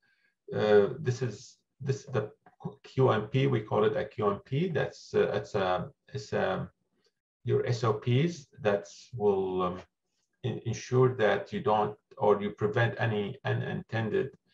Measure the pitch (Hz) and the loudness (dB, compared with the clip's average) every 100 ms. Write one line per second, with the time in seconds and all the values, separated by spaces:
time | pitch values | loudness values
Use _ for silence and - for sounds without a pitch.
0 | _ _ _ _ - 98 107 104 98 - | _ _ _ _ -8 -2 6 6 6 0
1 | 123 120 120 - - _ _ - 127 123 | -4 -2 -4 -6 -18 _ _ -10 -4 -4
2 | - 113 - - - _ - - - 131 | -2 -6 -6 -12 -20 _ -14 -14 -8 2
3 | 127 107 - 131 135 120 - 107 107 - | 4 2 0 0 2 0 0 2 2 0
4 | - - 101 101 - 139 185 143 - - | -6 -2 -2 -2 -4 -2 -2 -2 -4 -6
5 | - 104 - - - 104 92 90 - _ | -4 0 2 0 -2 -2 0 -2 -4 _
6 | _ 120 - 104 95 92 92 _ _ _ | _ -12 -4 -2 -2 -2 -6 _ _ _
7 | _ _ _ _ 120 120 - 117 117 104 | _ _ _ _ -2 0 0 0 0 0
8 | 123 123 170 - - - 104 101 - - | 2 2 2 -2 -16 -4 0 0 -4 -20
9 | - 107 104 98 95 92 90 90 - _ | -14 0 2 2 0 -2 -2 -4 -14 _
10 | _ _ _ _ 120 110 120 117 - 127 | _ _ _ _ -8 -6 -6 -8 0 4
11 | 127 113 104 101 - 101 98 107 - - | 4 4 2 2 -2 -4 0 2 0 -6
12 | _ - 107 101 101 - 107 120 117 - | _ 0 2 2 0 -2 -2 2 0 0
13 | 117 104 101 - 123 117 - 104 - 113 | -2 -2 -4 -6 -4 -2 -2 -6 -6 -4
14 | 110 98 - - _ | -2 -2 -4 -8 _